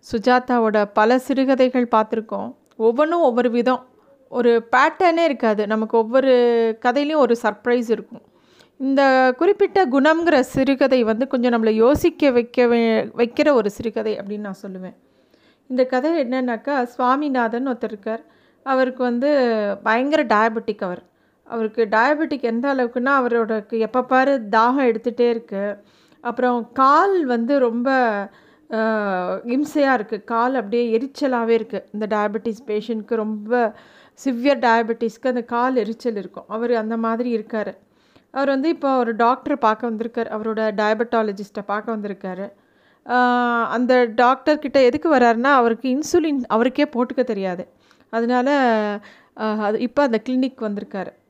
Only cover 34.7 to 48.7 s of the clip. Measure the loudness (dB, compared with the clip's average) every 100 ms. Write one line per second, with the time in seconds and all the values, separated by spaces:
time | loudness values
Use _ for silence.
34.7 | 2 0 -4 -4 -4 -4 -4 -4 -2 0
35.7 | 0 -2 -4 -6 -6 -10 -16 -12 -8 -2
36.7 | -2 -2 -4 -2 -2 -2 -4 -4 -6 -6
37.7 | -10 _ _ _ _ _ -4 -2 0 0
38.7 | -2 0 0 0 2 2 0 -2 0 0
39.7 | 0 -4 -6 -6 -6 -6 -6 -6 -2 -2
40.7 | 0 0 0 -2 -2 -2 -4 -10 -12 -6
41.7 | -6 -6 -8 -8 -10 -10 -10 -12 -14 _
42.7 | _ _ _ -4 0 2 2 0 -2 -2
43.7 | -2 2 2 2 2 2 2 0 -2 0
44.7 | 4 4 2 2 4 4 4 4 4 4
45.7 | 0 -2 -2 0 0 0 -2 -2 0 0
46.7 | 0 -2 0 -4 -2 -2 -2 -4 -6 -10
47.7 | _ _ _ _ -4 0 0 2 2 2